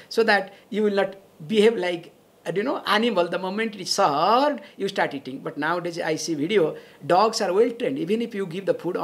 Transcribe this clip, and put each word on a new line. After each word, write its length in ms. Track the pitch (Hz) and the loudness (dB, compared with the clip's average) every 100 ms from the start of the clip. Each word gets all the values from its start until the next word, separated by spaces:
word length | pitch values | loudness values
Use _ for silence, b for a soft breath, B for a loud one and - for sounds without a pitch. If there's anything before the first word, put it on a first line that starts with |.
| B | B
so 140 | - | 0
that 300 | 220 202 190 B _ | 2 2 0 B _
you 140 | 202 | -2
will 140 | 208 196 | 0 2
not 140 | 190 - - - 151 | -2 -4 -20 -18 -2
behave 280 | 214 220 214 | 4 4 4
like, 380 | 180 175 - - _ _ - | -2 -4 -8 -20 _ _ -6
uh, 60 | 175 | -4
you 80 | |
know, 140 | 247 370 - 214 | -2 -4 0 2
animal. 280 | 240 180 175 | 2 2 0
The 120 | 180 | -2
moment 360 | 185 202 226 208 | -4 -4 -6 -6
it 60 | |
is 100 | 170 | -4
served, 720 | - 180 143 180 240 285 240 B - | 2 2 4 4 4 2 -2 B -8
you 100 | 196 | -4
start 260 | 190 165 | -2 -2
eating. 260 | 139 131 135 | -4 -10 -10
But 180 | 165 143 | -10 -4
nowadays, 420 | 156 175 170 170 165 | -2 -2 -4 -6 -4
I 20 | 156 - | -4 -4
see 80 | 151 | -2
video, 400 | 160 208 156 B B B 143 175 | 0 2 2 B B B 2 4
dogs 260 | 226 226 | 4 2
are 100 | 190 | 0
well 200 | 190 247 | 2 2
trained. 280 | 240 202 135 | 0 -4 -2
Even 220 | 165 220 | -2 -2
if 140 | 226 202 | -2 -6
you 100 | 185 | -6
give 200 | 180 185 | -4 -2
the 100 | - 165 | -2 -4
food, 100 | 185 | -4